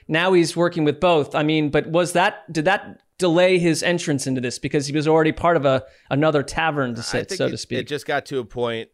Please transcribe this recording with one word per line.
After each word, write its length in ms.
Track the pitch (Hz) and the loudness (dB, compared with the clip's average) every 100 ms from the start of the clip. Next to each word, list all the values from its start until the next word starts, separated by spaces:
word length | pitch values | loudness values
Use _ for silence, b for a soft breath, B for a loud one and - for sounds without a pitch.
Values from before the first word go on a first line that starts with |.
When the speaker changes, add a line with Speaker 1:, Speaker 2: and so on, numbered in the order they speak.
| - | -4
Speaker 1:
now 260 | 156 185 | 0 4
he's 220 | 180 160 170 | 4 2 2
working 280 | 170 170 | 0 2
with 160 | 147 143 | 0 2
both. 360 | 185 165 139 156 | 2 2 2 0
I 80 | |
mean, 260 | 151 156 147 | 0 0 2
but 180 | 147 151 | 0 0
was 260 | 165 175 | 0 0
that, 380 | 175 196 - - | 2 0 -2 -8
did 140 | 156 156 | -4 0
that 360 | 208 - - _ - | 0 -4 -18 _ -4
delay 420 | 185 165 180 185 | 0 4 4 4
his 240 | 170 151 | 2 0
entrance 420 | - 175 170 139 139 | 0 -2 -2 -2 -2
into 140 | 131 | -4
this 160 | 123 - | -4 -6
because 300 | 139 156 139 | -4 -2 -2
he 60 | |
was 140 | 151 147 | -2 2
already 240 | 160 156 | 4 2
part 240 | - 175 165 | 0 0 2
of 100 | 139 | 2
a, 180 | 127 - B B | 0 -2 B B
another 320 | 139 156 151 | 0 2 2
tavern 540 | 135 - 160 147 127 113 | -2 -2 -2 -2 -4 -6
to 60 | |
Speaker 2:
I 20 | |
Speaker 1:
sit, 260 | - 120 107 | -6 -6 -6
Speaker 2:
think 80 | - | -4
Speaker 1:
so 80 | 131 | -4
Speaker 2:
it, 60 | |
Speaker 1:
to 60 | 120 | -4
speak? 220 | - 123 | -8 -8
Speaker 2:
it 80 | 123 | -6
just 180 | 143 - | -8 -4
got 200 | 143 - | -4 -4
to 120 | 135 | -6
a 60 | 110 | -6
point, 440 | 127 120 113 113 | -4 -4 -4 -8